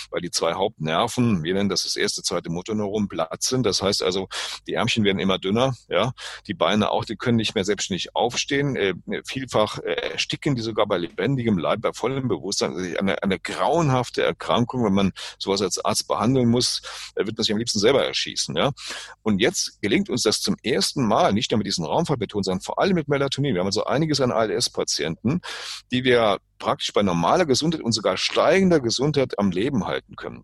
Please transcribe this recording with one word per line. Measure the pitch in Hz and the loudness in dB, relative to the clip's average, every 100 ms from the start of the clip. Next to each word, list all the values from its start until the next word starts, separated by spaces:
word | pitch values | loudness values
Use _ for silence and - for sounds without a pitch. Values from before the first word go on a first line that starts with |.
| - | -8
weil | 82 | -6
die | 85 | -4
zwei | - 82 | -2 -2
Hauptnerven, | 85 104 - 78 82 117 - 120 95 | 0 -2 -2 -2 0 0 2 2 2
wir | 80 | 2
nennen | 95 101 | 0 2
das | 87 | 0
das | - - | -2 0
erste, | 101 - | -2 0
zweite | - 90 85 | -2 -2 -2
Motorneuron, | 85 92 107 104 107 98 | -6 -4 -4 -2 -2 -2
platt | 87 80 82 | -2 -4 -2
sind. | - 127 104 | -2 2 2
Das | 90 | 2
heißt | 98 - | 0 2
also, | - 92 95 - - - - | 0 0 -4 -8 -8 -10 -4
die | |
Ärmchen | 80 107 117 101 | 0 0 2 2
werden | 95 | 2
immer | 95 92 | 0 0
dünner, | 95 110 135 123 _ | 0 2 2 -2 _
ja, | 85 113 - - - - | 0 0 -2 -14 -14 -10
die | |
Beine | 85 80 107 104 | 0 2 4 2
auch, | 104 - | 0 -4
die | 110 | -4
können | 127 117 | 2 2
nicht | 110 107 | 2 0
mehr | |
selbstständig | 95 98 - 87 - - | 0 -2 -2 -4 -2 0
aufstehen. | 117 - - 139 143 120 | 0 0 -2 0 0 0
Äh, | 98 90 - 98 - | 0 -2 -6 -8 -6
vielfach, | 135 127 120 107 - | -8 -2 0 0 0
äh, | - 82 - | -4 -4 -4
ersticken | - - 151 156 131 | -6 -6 -2 0 0
die | |
sogar | 110 110 104 | -2 0 0
bei | 95 | 0
lebendigem | 85 - 117 135 113 95 | -2 -2 -2 0 2 2
Leib, | 73 104 | 2 0
bei | 90 | -2
vollem | - 117 135 131 | -2 -2 -2 -2
Bewusstsein. | 85 90 - 104 | -2 -2 -2 -2
Also | 71 90 - | -2 -4 -2
eine, | 98 - | -2 0
eine | 101 92 | 0 -2
grauenhafte | - 80 95 160 151 127 120 - | -4 -2 2 2 4 2 0 0
Erkrankung, | - - - 98 240 127 110 | 0 -2 0 2 2 0 2
wenn | |
man | 98 95 - - - | 4 2 -2 -14 -8
sowas | 98 98 | -2 0
als | 95 - - | 0 -2 -2
Arzt | 107 - | -2 -2
behandeln | - 104 135 120 | 0 2 4 4
muss, | 120 120 - - - - - | 4 2 -4 -8 -14 -10 -4
äh, | 95 | -4
wird | 110 | -2
man | |
sich | 107 | -2
am | 107 | 0
liebsten | 120 107 | -2 2
selber | 104 139 | 4 4
erschießen, | 69 - - 55 - 71 | 2 -2 -6 -6 -4 0
ja. | 120 - - - - - | 0 -2 -10 -12 -14 -6
Und | 110 98 | -2 2
jetzt | 127 - - - | 2 0 -6 -4
gelingt | 101 151 196 | 0 0 0
uns | - | 0
das | 110 - | 0 0
zum | - 87 | -2 -2
ersten | 104 160 - - 113 | -2 0 0 0 2
Mal, | 117 170 | 4 4
nicht | 104 127 | 2 0
nur | 117 | 0
mit | 98 | 0
diesen | 92 78 | -4 -2
Raumfahrtmethoden, | 113 170 131 98 104 | -2 0 -2 -2 -2
sondern | 95 92 | -2 -2
vor | - - | -4 -2
allem | 170 180 | 0 0
mit | 139 | 0
Melatonin. | 139 139 - 139 | 0 0 0 0
Wir | 90 | 0
haben | 190 | 0
also | 202 - | -2 0
einiges | 135 160 139 | 0 0 0
an | 127 | 2
A-L-S-Patienten, | 101 110 92 - - 82 - 73 82 110 175 - - - - _ | 2 0 0 -2 -4 -4 -4 -4 -2 -2 -2 -6 -12 -12 -14 _
die | 123 | 0
wir | 131 120 110 98 _ _ | 4 4 4 0 _ _
praktisch | 107 - - | -4 -2 0
bei | 113 | 0
normaler | 98 85 85 151 165 | 2 2 4 4 4
Gesundheit | 123 156 165 | 2 0 -2
und | 117 | -2
sogar | 110 101 92 | 0 0 0
steigender | - 113 110 185 190 165 | 0 2 4 6 6 4
Gesundheit | 117 107 143 147 127 - | 2 0 0 0 0 0
am | 101 | 0
Leben | 87 123 131 82 | 0 0 0 -2
halten | 67 - - | -4 -6 -12
können. | - 60 | -12 -12